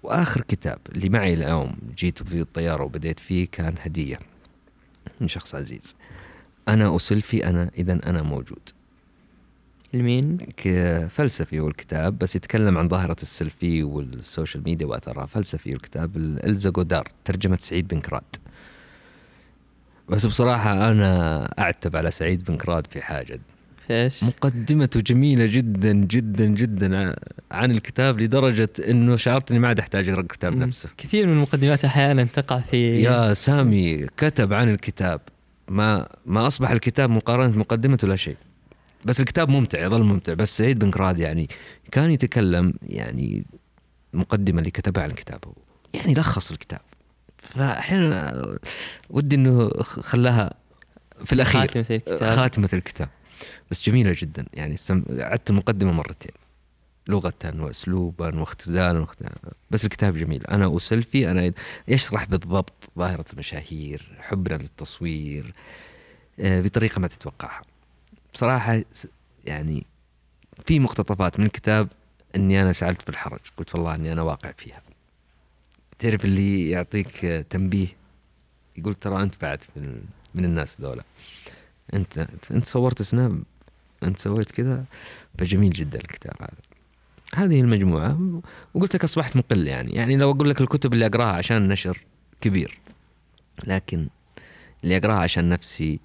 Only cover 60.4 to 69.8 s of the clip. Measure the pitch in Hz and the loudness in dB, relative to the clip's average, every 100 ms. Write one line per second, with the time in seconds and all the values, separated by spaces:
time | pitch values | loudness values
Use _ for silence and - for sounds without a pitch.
60.4 | - 101 95 82 - 113 113 135 98 90 | -2 2 2 0 0 -2 0 0 0 2
61.4 | 90 - - - - 127 - 107 98 95 | 0 -2 -12 -16 0 0 0 -4 -2 -4
62.4 | 87 95 90 _ - 82 90 85 80 - | 0 -2 -2 _ -16 -6 -4 -4 -8 -12
63.4 | 71 78 73 80 73 73 - - - 101 | -12 -12 -12 -12 -10 -12 -14 -20 -8 -4
64.4 | 90 80 71 - 78 - 87 78 73 73 | -4 -6 -8 -14 -16 -8 -6 -6 -6 -10
65.4 | 69 - - - - - - _ _ - | -12 -18 -20 -20 -20 -20 -20 _ _ -4
66.4 | 95 92 95 - 110 - 90 - - - | 0 2 2 0 0 -2 -4 -6 -14 -14
67.4 | - - - _ _ _ _ - _ - | -16 -16 -20 _ _ _ _ -20 _ -2
68.4 | 120 131 110 113 - - - _ _ _ | 0 2 2 0 -2 -14 -18 _ _ _
69.4 | - 76 78 76 | -12 -8 -6 -6